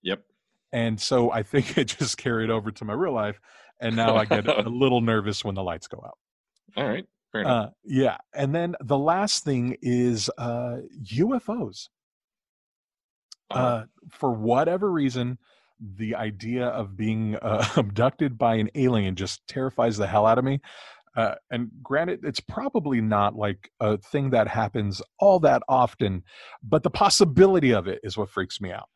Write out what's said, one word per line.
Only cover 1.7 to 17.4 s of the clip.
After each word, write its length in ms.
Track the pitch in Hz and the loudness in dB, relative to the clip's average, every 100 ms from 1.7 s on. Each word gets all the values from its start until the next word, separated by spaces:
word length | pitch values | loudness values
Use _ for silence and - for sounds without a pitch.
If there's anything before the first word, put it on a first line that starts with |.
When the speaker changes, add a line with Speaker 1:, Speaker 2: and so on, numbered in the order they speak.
| - | -2
Speaker 2:
<laughs> 0 | |
it 80 | 135 | -2
just 320 | - 127 - | -2 -6 -4
carried 320 | 131 117 110 | -2 -2 0
over 220 | 113 107 | -2 -4
to 140 | 104 107 | -10 -8
my 80 | |
real 200 | 110 180 | -4 -2
life, 260 | 123 104 104 _ - - _ | -2 -4 -6 _ -20 -20 _
and 160 | 117 113 | -4 2
now 200 | 113 113 | 4 4
I 100 | 107 | 4
get 220 | 107 104 | 2 2
Speaker 1:
<laughs> 180 | 104 110 | 0 0
Speaker 2:
a 40 | |
little 320 | 120 135 123 | 2 4 4
nervous 420 | 117 110 101 101 110 | 4 2 0 -4 -4
when 100 | 95 | -4
the 80 | |
lights 240 | 92 82 - | -4 -6 -12
go 140 | - - | -16 -16
out. 120 | - _ _ _ _ _ - | -20 _ _ _ _ _ -6
Speaker 1:
All 100 | - | -4
right. 180 | 123 190 _ _ | -4 -8 _ _
Fair 100 | 110 | -4
enough. 260 | 104 120 107 | 0 0 -2
Speaker 2:
Uh, 20 | _ - | _ -2
yeah. 320 | 131 127 - - | 2 2 0 -12
And 200 | - 139 | -4 -2
then 220 | 160 170 180 | 0 -4 -6
the 160 | 110 139 | -2 0
last 460 | 147 180 202 - | 2 0 0 -2
thing 340 | 151 131 120 - | -2 -2 -2 -4
is, 480 | 127 123 123 117 - - | -2 2 2 0 -4 -6
uh, 400 | 120 120 123 120 - - | -6 -6 -6 -10 -14 -16
U 320 | 104 113 202 262 | -8 0 0 0
F 140 | - | -4
Os. 400 | 233 127 92 - _ _ _ _ _ _ _ _ _ _ _ _ _ _ - _ | -6 -8 -10 -20 _ _ _ _ _ _ _ _ _ _ _ _ _ _ -20 _
Speaker 1:
Uh-huh. 120 | 127 | -2
Speaker 2:
Uh, 220 | 127 117 110 _ 156 | 0 -2 -6 _ -20
for 200 | - 139 | -4 -2
whatever 580 | 113 107 127 147 185 202 | -2 0 2 2 0 0
reason, 460 | 170 139 123 123 127 _ _ _ _ | 0 0 -2 -4 -6 _ _ _ _
the 360 | 107 95 110 113 | -18 -8 -6 -4
idea 520 | 110 101 110 123 123 | -6 -8 -6 -4 -2
of 280 | 117 104 98 | -4 -8 -4
being, 380 | 107 110 110 107 | -2 -2 -2 -4